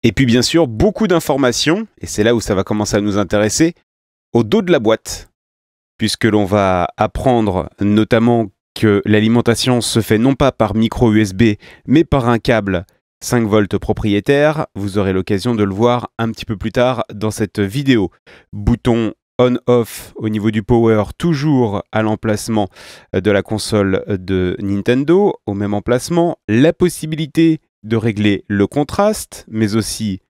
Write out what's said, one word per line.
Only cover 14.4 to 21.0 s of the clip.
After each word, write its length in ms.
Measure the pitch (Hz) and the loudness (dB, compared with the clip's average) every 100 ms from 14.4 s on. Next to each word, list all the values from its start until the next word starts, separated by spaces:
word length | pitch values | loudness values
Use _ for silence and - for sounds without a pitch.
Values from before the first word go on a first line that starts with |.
| 151 151 - | 2 0 -8
Vous 240 | 98 101 98 | -8 -4 -2
aurez 140 | 98 | 0
l'occasion 420 | 92 92 101 120 | -2 -2 -2 -2
de 80 | 117 | 0
le 100 | 101 | 0
voir 380 | 95 120 120 107 - | 2 0 0 -6 -6
un 140 | 117 | -6
petit 140 | 107 - | -6 -10
peu 100 | 101 | -8
plus 160 | 110 | -4
tard 320 | 127 123 120 - | 0 0 -2 -8
dans 160 | 104 107 | -6 -6
cette 300 | 107 107 - | -4 -6 -2
vidéo. 500 | 98 123 135 120 92 _ _ - _ | -4 -2 2 2 0 _ _ -20 _
Bouton 600 | 104 104 120 127 117 110 - _ - | -6 -2 0 0 0 -2 -6 _ 0
on-off 760 | 123 123 - 123 110 - - - | 0 0 0 0 0 -10 -18 -8
au 120 | 110 | -6
niveau 200 | 107 107 | -2 -2
du 140 | 110 | -2
power, 400 | 101 120 117 110 | 0 2 4 2